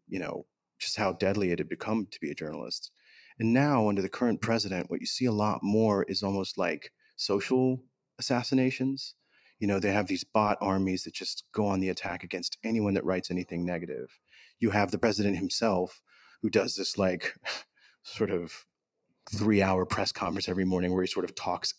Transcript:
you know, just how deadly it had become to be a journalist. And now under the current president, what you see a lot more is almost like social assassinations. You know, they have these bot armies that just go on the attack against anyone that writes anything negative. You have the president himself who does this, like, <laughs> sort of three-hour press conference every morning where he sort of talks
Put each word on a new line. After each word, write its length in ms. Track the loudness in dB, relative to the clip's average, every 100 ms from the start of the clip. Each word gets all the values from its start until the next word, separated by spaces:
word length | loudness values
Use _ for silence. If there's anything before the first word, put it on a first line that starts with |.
| -8
you 120 | -8
know, 260 | -6 -8 -10 _ _ -12
just 200 | -6 -2
how 160 | -2
deadly 360 | 0 0 2 0
it 80 | 0
had 100 | -2
become 380 | -6 -4 -4 -4
to 80 | -8
be 100 | -8
a 60 | -6
journalist. 560 | -8 -8 -8 -10 -12 _ _ -20 -18 -4
And 140 | 2
now 360 | 4 4 4 4
under 140 | 2
the 40 | 0
current 320 | 0 0 0
president, 520 | 0 0 0 -4 -4
what 80 | -6
you 80 | -6
see 180 | -2 0
a 60 |
lot 300 | 2 0 0
more 400 | 2 4 4 4
is 180 | 2 -2
almost 380 | -2 -2 -2 -2
like 320 | -2 -2 -8 -20 _ -6
social 680 | 0 0 2 2 4 0 -6 _ _ -8
assassinations. 960 | -2 0 2 2 2 0 -2 -4 -8 -16 _ _ _ -4
You 80 | 0
know, 140 | 2
they 120 | 2
have 140 | 2 0
these 180 | -2
bot 360 | 0 2 4 2
armies 440 | 2 2 2 0 -4
that 100 | -10
just 300 | -8 -10 -6
go 140 | -2 0
on 140 | 2
the 100 | 0
attack 340 | -2 -6 -8
against 360 | -8 -8 -8 -8
anyone 300 | -2 0 2
that 120 | 2 0
writes 260 | -2 -2
anything 340 | -4 -4 -4 -4
negative. 540 | -4 -6 -8 -10 _ _ -20 -20 _
You 100 | 2
have 220 | 4 2
the 80 | 2
president 380 | 2 2 2 0
himself 640 | -2 0 2 2 0 -6 _ -20 -20 -6
who 80 | 0
does 240 | 2 2 -2
this, 240 | -4 0
like, 340 | 2 2 -4 -8 -10 -10 -12
<laughs> 340 | _ -20 _
sort 260 | -12 -2 0
of 380 | 0 -4 -10 -20 _ _ _ _ _ -8
three-hour 560 | 0 4 6 6 4 2
press 280 | 0 -2
conference 340 | -2 -2 -2 -2
every 160 | 0
morning 300 | 2 2 2
where 100 | 2
he 40 | 0
sort 180 | -2 -4
of 100 | -4
talks 380 | -4 -2 -4